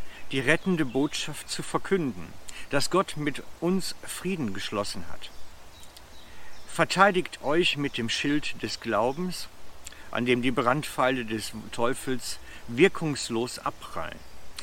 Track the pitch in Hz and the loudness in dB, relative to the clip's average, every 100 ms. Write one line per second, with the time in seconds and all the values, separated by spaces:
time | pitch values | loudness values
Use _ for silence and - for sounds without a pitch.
0 | - - - 131 120 160 190 175 139 127 | -4 -2 -2 2 4 4 4 2 2 2
1 | 147 - - 143 - - - 160 - 190 | 0 0 -4 -6 -6 -6 -2 0 2 2
2 | 143 90 78 - - - - 143 - 180 | 2 -2 -8 -8 -8 -8 0 4 6 4
3 | 190 151 147 - - - 170 190 - - | 2 0 -2 -2 -6 -2 2 2 2 -4
4 | - - 180 185 117 98 - 104 101 - | -8 -6 -2 -2 0 -2 -2 -2 -2 -2
5 | 90 - - - - - - - - - | 0 0 -2 -4 -6 -6 -16 -14 -16 -16
6 | - - - - - - - - 160 175 | -16 -14 -12 -8 -6 -6 -4 2 4 8
7 | 202 180 - - 127 160 175 143 143 - | 8 8 0 -4 2 4 4 2 0 0
8 | 113 - 143 147 - - 110 - 113 104 | -2 0 2 2 0 -2 -4 -4 0 4
9 | 120 139 180 165 - - - - - - | 4 2 -4 -4 -8 -6 -8 -8 -12 -12
10 | - - 123 123 127 123 120 147 - - | -6 -2 2 4 4 2 2 2 0 2
11 | 131 131 113 110 - 110 101 - 117 131 | 2 2 -2 -4 -4 -8 -8 0 2 2
12 | 135 127 - - - - - 120 190 - | 0 -2 -2 -8 -10 -10 -4 4 4 4
13 | 160 135 - 113 120 - 139 - - - | -2 -2 -2 0 0 -2 -6 -6 -8 -6
14 | - - - - - - | -6 -8 -8 -6 -6 -6